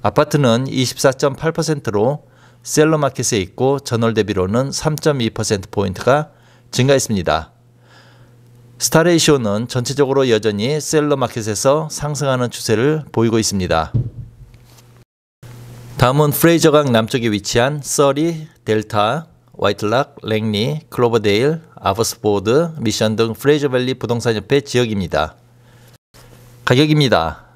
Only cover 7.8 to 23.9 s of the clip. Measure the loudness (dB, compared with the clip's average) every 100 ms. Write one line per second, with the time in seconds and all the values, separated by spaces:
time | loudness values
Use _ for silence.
7.8 | _ -20 -20 _ -20 _ _ -20 -20 -8
8.8 | 2 2 4 4 4 2 2 -2 -2 -4
9.8 | -4 0 2 2 2 2 2 -2 -2 -4
10.8 | -2 0 0 0 -2 -4 -6 0 2 2
11.8 | -2 -8 -6 -4 -2 -2 -2 -6 -2 2
12.8 | 2 0 -2 0 2 2 0 -2 0 0
13.8 | 0 -4 -4 -10 -18 -20 -20 -20 -20 -20
14.8 | -20 -20 _ _ _ _ -20 -20 -20 -20
15.8 | -14 0 2 4 2 4 4 6 6 4
16.8 | 4 0 0 -2 -2 -2 -2 0 0 -2
17.8 | -6 0 2 2 -4 -4 -14 _ -2 -2
18.8 | -2 -2 0 -2 -8 _ _ -2 -2 0
19.8 | 0 0 -2 -8 -4 -4 -2 -2 -2 -4
20.8 | -8 -2 2 2 2 2 2 -2 -10 -6
21.8 | -4 -2 -2 -2 0 0 2 2 0 -4
22.8 | -4 -2 -2 0 -2 0 0 2 2 -2
23.8 | -2